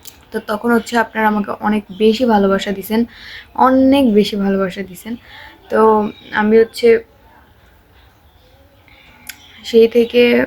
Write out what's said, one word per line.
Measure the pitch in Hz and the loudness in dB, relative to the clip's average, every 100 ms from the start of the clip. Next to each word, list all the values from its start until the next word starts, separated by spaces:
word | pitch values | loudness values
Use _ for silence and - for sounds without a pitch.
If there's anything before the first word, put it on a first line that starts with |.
| - - _ | -20 -20 _
তো | 220 226 | -12 -8
তখন | 208 240 | -6 -2
হচ্ছে | 233 - 240 | -2 -2 -4
আপনারা | 220 220 214 | -4 -2 -2
আমাকে | 208 202 - | -2 -4 -6
অনেক | 214 214 - 185 | -4 -4 -4 0
বেশি | 220 214 247 | 0 2 0
ভালোবাসা | 208 196 196 208 | 2 2 -2 -4
দিছেন, | 196 190 220 233 - - - - - | -8 -4 -4 -4 -8 -20 -20 -10 -2
অনেক | 254 262 262 277 254 | 2 4 4 4 2
বেশি | 202 202 202 | 2 0 -2
ভালোবাসা | 196 196 190 196 | -2 -2 -4 -8
দিছেন। | 185 175 220 240 - - - - - | -14 -14 -14 -14 -16 -20 -20 -20 -4
তো | 220 220 214 208 - - | 2 2 2 -2 -8 -10
আমি | - 214 220 | -4 0 2
হচ্ছে | 226 - 233 226 - _ _ _ _ _ _ _ _ _ _ _ _ _ _ _ _ _ _ _ - - - - - - | 0 0 2 2 -2 _ _ _ _ _ _ _ _ _ _ _ _ _ _ _ _ _ _ _ -20 -20 -20 -20 -20 -20
সেই | - 226 226 | 0 2 4
থেকে, | 240 233 240 240 240 | 2 0 2 2 0